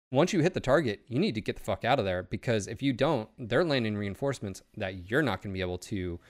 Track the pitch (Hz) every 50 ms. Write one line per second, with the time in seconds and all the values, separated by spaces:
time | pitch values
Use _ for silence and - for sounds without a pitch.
0 | _ _ 127 135 175 180 - 170 151 185 - 113 - 127 135 170 151 113 101 -
1 | - - 113 139 208 226 110 110 - - 113 - - 113 98 - - 113 139 131
2 | 101 95 90 90 90 - 110 101 - 131 113 107 95 - 110 - 135 139 123 -
3 | 131 160 156 113 107 - _ - 127 98 123 143 180 165 139 127 113 107 104 104
4 | 104 101 92 - 139 139 131 - 113 98 92 - - _ _ 110 101 92 98 92
5 | 87 95 113 147 156 120 98 92 - 101 95 95 92 90 90 90 - - 110 95
6 | 90 90 85 - -